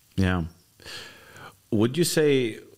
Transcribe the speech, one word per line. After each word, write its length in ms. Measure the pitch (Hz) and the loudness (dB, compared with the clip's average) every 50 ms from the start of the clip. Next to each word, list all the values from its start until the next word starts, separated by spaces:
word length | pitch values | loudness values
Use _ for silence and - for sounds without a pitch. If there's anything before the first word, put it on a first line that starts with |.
| _ _ _ | _ _ _
Yeah. 280 | - 98 92 92 90 82 80 - _ _ _ _ _ - - - - - - - - - - - - - - - _ _ _ | 0 0 2 0 0 -4 -6 -10 _ _ _ _ _ -20 -18 -16 -16 -16 -18 -20 -20 -20 -20 -20 -20 -20 -20 -20 _ _ _
Would 260 | - 104 107 120 131 160 | 0 0 2 2 2 0
you 60 | 170 | -2
say 560 | - - 165 156 147 139 131 127 110 110 - - - - | 0 2 2 4 4 4 2 2 0 -4 -8 -14 -20 -20